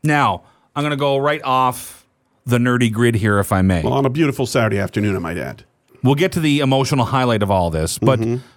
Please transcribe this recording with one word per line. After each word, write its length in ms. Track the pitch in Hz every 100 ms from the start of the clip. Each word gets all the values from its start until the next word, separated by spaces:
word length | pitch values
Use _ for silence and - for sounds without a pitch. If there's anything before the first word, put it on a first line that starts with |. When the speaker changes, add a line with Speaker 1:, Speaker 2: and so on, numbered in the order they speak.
Speaker 1:
Now, 380 | 151 147 120 90 - _ _ -
I'm 80 |
gonna 120 | 147 143
go 220 | 143 139
right 240 | 143 151
off 640 | 135 131 127 123 - - _ _ _ _ -
the 120 | 120
nerdy 340 | 123 123 120
grid 240 | 110 120 113
here, 240 | 107 104
if 120 | 98
I 100 | 95
may. 200 | 95 87
Speaker 2:
Well, 100 | 78
on 120 | 127 139
a 40 |
beautiful 360 | 135 156 127 127
Saturday 340 | 131 110 101
afternoon, 360 | 95 - 104 95
I 40 |
might 180 | 87 85
add. 260 | 65 - - _ _ -
Speaker 1:
We'll 120 | 127 143
get 160 | 190
to 60 | -
the 200 | 156 143
emotional 460 | 135 135 135 143 113
highlight 380 | 135 127 110
of 80 | 101
all 180 | 98 87
this, 280 | 80 80 -
but 200 | - 127
Speaker 2:
Mm-hmm. 180 | 113 123 -